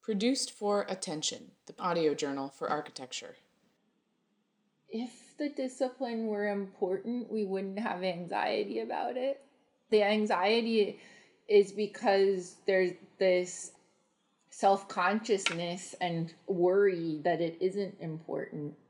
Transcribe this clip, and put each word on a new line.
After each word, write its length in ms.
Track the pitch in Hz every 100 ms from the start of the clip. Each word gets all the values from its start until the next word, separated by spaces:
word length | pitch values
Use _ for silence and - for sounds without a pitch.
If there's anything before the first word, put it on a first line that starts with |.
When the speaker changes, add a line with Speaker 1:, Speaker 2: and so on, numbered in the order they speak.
Speaker 1:
Produced 480 | - 208 233 269 -
for 340 | - 208 202 196
Attention, 600 | 190 - 151 - - - _ -
the 80 | -
audio 340 | 185 170 156
journal 360 | 143 143 139 135
for 200 | - -
architecture. 680 | 151 151 - 127 - - - _ _ _ _ _ _ _ _ _ _ _ _ _ _ _
Speaker 2:
If 200 | 220 240 - - -
the 100 | 294
discipline 760 | 285 262 - 254 254 254 226 226
were 200 | 208 208
important, 840 | 202 196 - 190 190 220 247 233
we 140 | 220 202
wouldn't 340 | 190 196 196
have 240 | 226 180
anxiety 760 | 185 175 175 - - 208 208 226
about 380 | 226 233 240 247
it. 240 | 262 277 - _ _ _ _
The 140 | 214
anxiety 960 | 202 214 214 185 190 226 226 226 202 - - - - _ -
is 220 | 208 196
because 840 | 190 208 - 233 196 196 190 175 - -
there's 240 | 190 180 175 - _
this 540 | 190 180 180 - - - _ _ _ _ _ _ _
self-consciousness 1400 | - 202 196 - - 180 208 226 202 190 170 175 180 - -
and 320 | 180 170 165 - -
worry 760 | 190 180 190 202 180 165 151
that 180 | 156 165
it 160 | 170 165
isn't 360 | 185 196 190 -
important. 760 | 165 160 - - - - 147 - _